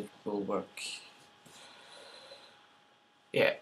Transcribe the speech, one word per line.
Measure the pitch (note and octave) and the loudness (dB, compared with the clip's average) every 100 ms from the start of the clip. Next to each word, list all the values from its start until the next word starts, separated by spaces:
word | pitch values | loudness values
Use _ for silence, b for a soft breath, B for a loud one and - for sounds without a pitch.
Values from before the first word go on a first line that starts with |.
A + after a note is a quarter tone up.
it | G2+ - | -2 -6
will | A2 G#2 | -2 0
work. | G2 G2 E2+ - - - - - - - - B B B B B B B B B B B B - - - - - - | 2 0 0 -6 -6 -6 -10 -18 -20 -20 -20 B B B B B B B B B B B B -20 -20 -20 -20 -20 0
Yeah, | - - - | 6 8 6